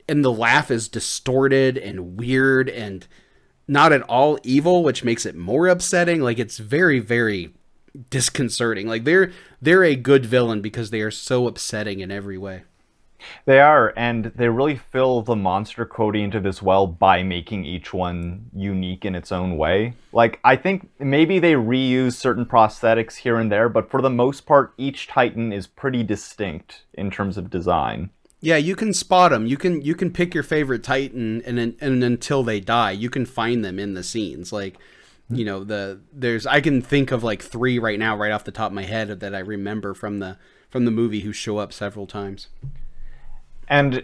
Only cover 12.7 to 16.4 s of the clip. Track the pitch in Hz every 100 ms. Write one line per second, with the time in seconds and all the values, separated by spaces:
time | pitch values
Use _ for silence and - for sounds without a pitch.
12.7 | _ _ _ _ _ - - - 135 147
13.7 | 147 110 - 120 117 113 - 120 117 151
14.7 | 131 - 131 131 123 110 107 95 95 107
15.7 | - 113 - 107 104 101 104